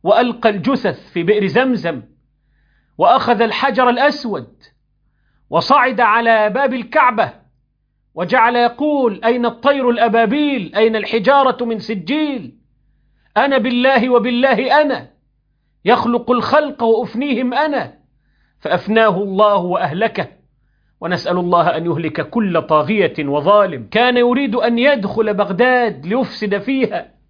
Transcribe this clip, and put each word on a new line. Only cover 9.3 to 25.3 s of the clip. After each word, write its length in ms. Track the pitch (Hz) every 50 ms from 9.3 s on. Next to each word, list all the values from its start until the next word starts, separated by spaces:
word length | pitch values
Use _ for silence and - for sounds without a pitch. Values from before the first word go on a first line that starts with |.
| 247 247 240
الطير 440 | 233 233 - - 285 285 277 254 247
الأبابيل؟ 840 | 233 220 226 233 202 233 226 214 240 294 294 285 277 240 180 156 -
أين 200 | 202 220 226 220
الحجارة 720 | 220 202 - - 233 180 262 285 277 269 262 254 247 247
من 140 | 233 226 214
سجيل؟ 760 | - - 226 190 156 165 277 311 311 294 269 233 156 120 _ _ _ _ _ _ _ _ _ _ _ _ _ _ _ _ _
أنا 200 | 208 262 285 269
بالله 520 | 254 208 254 240 240 247 269 269 247 214 254
وبالله 720 | 247 240 202 254 240 240 262 269 254 196 262 254 269 302
أنا، 260 | 302 277 254 139 120 - _ _ _ _ _ _ _ _ _ _ _ _ _ _ _
يخلق 460 | 185 247 - - 233 240 240 240 240
الخلق 520 | 247 240 - - 294 302 302 285 - - 233
وأفنيهم 720 | 226 226 220 247 - - 220 285 285 262 233 254 247 240
أنا"، 400 | 262 302 311 294 247 151 127 - _ _ _ _ _ _ _ _ _ _ _ _ _
فأفناه 640 | - 151 165 175 - 190 220 226 226 214 180 185 202
الله 340 | 196 190 190 214 208 202
وأهلكه. 680 | 196 175 180 180 - 185 143 156 185 220 220 - 202 156 - - _ _ _ _ _ _ _ _ _ _ _ _ _
ونسأل 360 | - 165 180 - - - 180
الله 400 | 180 175 175 175 170 160 180 -
أن 80 | 160 170
يهلك 440 | 175 165 160 165 156 - 165 156 -
كل 320 | - 233 214 190 170 165
طاغية 540 | 151 - 156 151 147 131 220 208 185 156 - -
وظالم 680 | 147 139 139 147 143 180 208 208 202 185 160 123 110 98
كان 260 | - 214 247 254 247
يريد 380 | 247 240 240 247 269 285 247 202
أن 240 | 240 - 240 240 233
يدخل 540 | 247 285 285 240 190 196 190 220 220 214